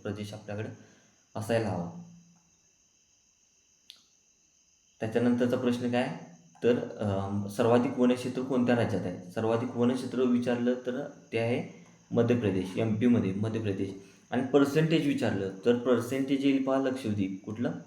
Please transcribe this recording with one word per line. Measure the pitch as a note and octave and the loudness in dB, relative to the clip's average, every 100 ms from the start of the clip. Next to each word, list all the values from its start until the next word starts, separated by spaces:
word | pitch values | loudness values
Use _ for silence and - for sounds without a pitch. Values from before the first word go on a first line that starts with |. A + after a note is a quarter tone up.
प्रदेश | G#2 G2+ G2+ | -8 -8 -10
आपल्याकडे | G#2+ - G#2 G#2+ - - _ _ _ _ A2 | -12 -10 -8 -10 -12 -20 _ _ _ _ -8
असायला | G#2 A#2 G#2+ | -2 -2 -2
हवा. | F2+ E2+ - - - - _ _ _ _ _ _ _ _ _ _ _ _ _ _ _ - - _ _ _ _ _ _ _ _ _ - | -4 -6 -10 -18 -20 -20 _ _ _ _ _ _ _ _ _ _ _ _ _ _ _ -20 -20 _ _ _ _ _ _ _ _ _ -10
त्याच्यानंतरचा | A2 A#2 B2 A#2+ B2 B2+ | -2 2 2 4 2 2
प्रश्न | B2 A#2+ B2 | 0 0 0
काय, | A#2+ C#3 F3 - - _ _ | 0 -2 -6 -14 -20 _ _
तर, | A#2 B2 | 2 2
अं, | - - G#2+ G2 G2 G2+ G2+ | -2 -4 -2 -2 -2 -4 -4
सर्वाधिक | - A2+ B2 B2 B2 | 0 4 4 2 2
वनक्षेत्र | B2 B2 B2+ B2+ | 2 2 -2 -6
कोणत्या | B2+ B2+ A#2+ A#2 | -2 0 2 2
राज्यात | G2 F#2+ F2+ | 0 -2 -4
आहे? | F2 - | -8 -10
सर्वाधिक | - A2 A#2 A#2+ | -4 0 0 -2
वनक्षेत्र | A#2 A#2+ - - A#2+ | 0 0 0 -2 0
विचारलं, | B2 A#2+ A#2+ A#2+ A#2+ | 2 2 2 0 0
तर | B2 B2 B2+ - - - | -2 -4 -6 -8 -12 -6
ते | A2+ | -2
आहे | A2+ C3+ F3 - - - - | 0 -2 -4 -14 -20 -20 -2
मध्य | A#2 A#2 A#2 | 2 4 2
प्रदेश, | G#2 F#2+ F#2 A#2 | 2 0 -2 -2
एमपीमध्ये, | A2+ G#2+ B2 A#2 F#2+ | -2 2 4 4 4
मध्य | G2 A2 A2 | 0 -2 -2
प्रदेश. | G#2 G2 F#2+ - - - - | -2 -2 -4 -6 -18 -20 -6
आणि | B2 - | -2 4
पर्सेंटेज | C#4+ - D#3+ D#3 D#3+ C#3+ | 4 6 4 2 2 2
विचारलं, | C3+ A2+ G2 F#2+ F#2 A#2+ | 0 0 0 -4 -2 0
तर | A#2+ | 2
पर्सेंटेज | B2 A#2 A2 C3+ C3+ C3+ C#3 | 2 2 2 -2 0 2 2
येईल | C3+ | 2
पहा | C3+ C3+ | 2 0
लक्षद्वीप. | C3+ C3 A2+ G#2 F#2+ F#2+ - | 0 -2 -2 -2 -2 -4 -10
कुठलं? | G#2+ C#3 F3 | -6 -6 -6